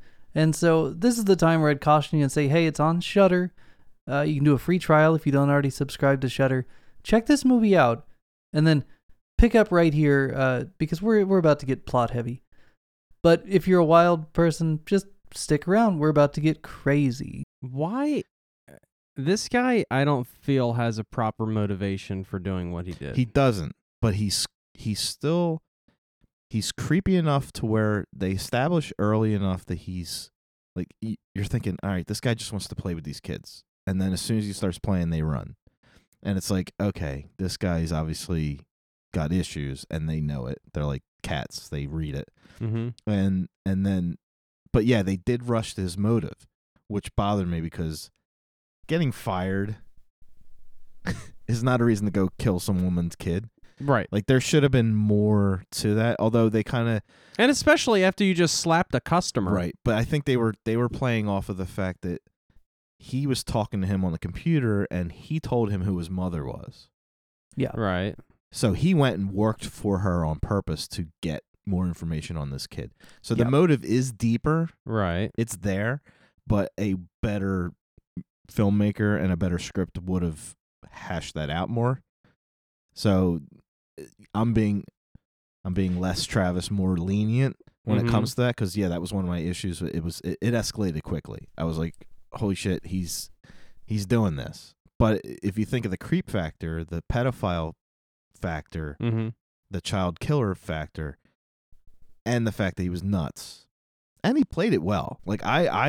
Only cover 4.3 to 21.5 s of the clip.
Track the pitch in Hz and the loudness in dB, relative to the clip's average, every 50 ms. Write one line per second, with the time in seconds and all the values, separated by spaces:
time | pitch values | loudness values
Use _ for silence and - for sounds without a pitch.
4.3 | 156 135 143 151 143 120 - - 175 180 - - 156 151 156 160 160 156 - 147 | 0 2 4 4 4 4 4 2 0 0 4 4 6 6 6 6 4 4 2 2
5.3 | 139 139 139 143 143 143 143 135 - - 143 139 - - 143 139 139 135 135 127 | 2 4 4 4 4 4 2 0 0 -2 -4 -6 -4 0 2 2 2 2 0 -2
6.3 | - - 135 131 131 127 123 - - - _ - - - - - 220 226 226 - | 0 0 0 2 2 0 -4 -6 -10 -20 _ -20 -20 -12 -2 2 2 4 4 4
7.3 | 294 277 - 254 254 233 220 208 190 170 135 120 117 127 - - - _ _ _ | 2 4 4 4 4 6 6 6 6 6 6 6 4 0 -4 -14 -20 _ _ _
8.3 | _ _ _ _ - 151 156 160 156 143 - - - _ _ _ - _ _ _ | _ _ _ _ 0 2 4 6 4 4 2 -4 -12 _ _ _ -20 _ _ _
9.3 | _ - 240 233 - 220 208 - 180 170 170 160 143 151 156 147 139 139 135 131 | _ 6 6 8 8 6 4 6 6 4 6 6 4 4 4 4 4 4 2 0
10.3 | - 135 135 131 127 123 - - - - 160 151 170 160 196 226 220 214 196 190 | 0 0 2 2 2 0 -4 -6 -6 -4 -4 -2 -2 -2 0 2 4 4 4 4
11.3 | 196 185 160 156 147 147 - 131 131 - - - - 123 117 113 120 120 117 120 | 4 4 6 6 4 4 2 -4 -4 -4 -4 -2 0 2 2 2 0 -4 -4 -6
12.3 | 127 - _ _ _ - - _ _ _ _ _ _ _ _ _ - _ - 170 | -8 -10 _ _ _ -20 -20 _ _ _ _ _ _ _ _ _ -6 _ 4 6
13.3 | 165 170 - 185 196 180 - 185 185 180 170 156 165 170 170 175 175 160 156 - | 6 4 4 2 2 2 4 4 4 4 6 8 8 8 8 6 4 2 -2 -4
14.3 | - 170 170 165 156 - 165 160 156 151 - - 202 196 - - - _ _ - | 0 2 2 2 2 2 0 0 0 -2 -2 0 0 0 0 -2 -12 _ _ -18
15.3 | - - - - 156 147 - 175 190 220 233 214 185 151 147 151 151 147 147 143 | -14 -8 -2 0 0 0 2 2 4 4 4 4 2 2 2 2 4 6 4 4
16.3 | - 160 147 156 147 - - - - - - 143 139 147 143 131 120 131 - - | 2 0 0 0 0 0 -6 -18 -12 -4 0 2 2 4 2 2 0 -2 -8 -10
17.3 | - - - - _ - - 127 127 135 156 175 226 262 285 302 294 - - _ | -10 -12 -12 -14 _ -16 -14 -10 -8 -6 -6 -4 -4 -2 -2 -2 -2 -2 -4 _
18.3 | _ _ _ _ _ _ _ - - - _ _ _ _ _ _ - - 131 156 | _ _ _ _ _ _ _ -20 -20 -20 _ _ _ _ _ _ -10 -4 0 0
19.3 | 190 220 - - - 240 247 254 247 220 - - 123 131 139 147 147 123 123 - | 0 0 0 0 0 0 2 2 2 2 0 0 0 0 2 2 2 0 -2 -6
20.3 | - _ - - 139 135 123 120 117 123 117 117 110 110 107 - - - 113 107 | -10 _ -2 0 2 2 2 2 0 0 0 -2 -2 -4 -6 -8 -4 -2 -2 -2
21.3 | - - 113 110 | -2 -2 -4 -2